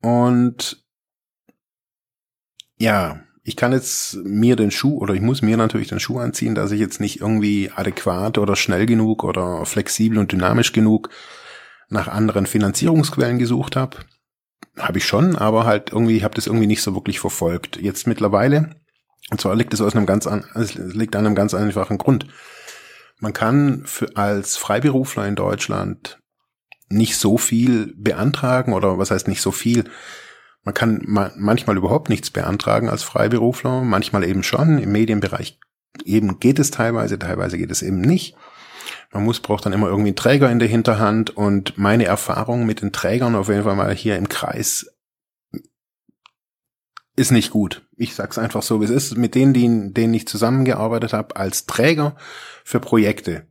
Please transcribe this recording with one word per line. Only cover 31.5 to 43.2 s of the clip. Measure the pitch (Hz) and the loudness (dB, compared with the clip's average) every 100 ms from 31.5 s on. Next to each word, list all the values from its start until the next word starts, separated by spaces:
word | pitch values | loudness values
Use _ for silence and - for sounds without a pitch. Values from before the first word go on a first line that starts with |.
| 113 - 101 | 2 2 0
überhaupt | 90 147 - | 2 0 0
nichts | 107 - | -2 -2
beantragen | - 87 101 - 110 117 | -6 -4 -2 0 0 0
als | 110 | -4
Freiberufler, | - - 107 120 117 123 135 127 | -4 0 2 2 2 0 -4 -2
manchmal | 123 98 - 101 | 0 0 0 0
eben | 90 98 | 0 -2
schon. | - - 160 147 | -2 2 2 2
Im | 101 | 2
Medienbereich | 104 113 107 - 101 - _ _ _ _ - | 0 2 0 -2 -6 -10 _ _ _ _ -16
eben | - 110 104 92 | 0 2 2 2
geht | 120 139 | 2 4
es | 143 | 2
teilweise, | - 117 117 107 101 | 0 -2 0 -4 -4
teilweise | 90 92 92 87 | -6 -4 -4 -4
geht | 87 | -4
es | 82 | -4
eben | - 95 | -4 0
nicht. | 110 180 - _ - - - - - - - | 2 0 -2 _ -20 -20 -20 -18 -16 -18 -10
Man | 101 | -4
muss, | 107 110 | -2 -2
braucht | - 104 104 | -2 -2 0
dann | |
immer | 95 101 | 0 0
irgendwie | 101 104 | 2 0
einen | 95 | 0
Träger | 120 139 135 | 2 4 4
in | 120 | 4
der | 117 | 2
Hinterhand | 113 113 107 107 110 110 - | 2 2 2 2 2 -2 0
und | 101 101 95 - | 0 2 -2 0
meine | 101 117 98 | 2 4 2
Erfahrung | 104 - 92 - 120 113 | 0 -2 -4 -2 -2 -2
mit | 110 | -2
den | 101 | -4
Trägern | - 92 120 | -4 -2 0